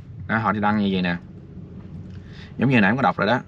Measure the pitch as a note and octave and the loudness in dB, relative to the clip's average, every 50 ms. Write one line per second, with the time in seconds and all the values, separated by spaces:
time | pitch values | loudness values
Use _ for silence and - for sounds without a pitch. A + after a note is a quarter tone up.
0 | - - - - - - G#2+ A2 A2 G2+ G2 G#2+ G#2 G#2 G#2+ G#2+ G2+ G2 F#2+ F#2 | -6 -14 -16 -12 -6 -2 -2 0 2 0 0 2 2 2 2 2 2 2 2 0
1 | F2+ F2+ F2 F2 - - - - - - - - - - - - - - - - | 0 0 -2 -4 -6 -12 -16 -18 -18 -16 -16 -16 -16 -16 -16 -16 -16 -14 -14 -14
2 | - - - - - - - - - - - - G#2 C3 C3+ A#2+ G2+ F#2+ A2+ C3+ | -14 -14 -14 -14 -16 -16 -16 -16 -16 -12 -4 0 2 4 6 6 6 6 4 4
3 | C3 F2+ F2+ - G2+ G2+ A#2 - - | 4 2 2 4 2 2 2 2 0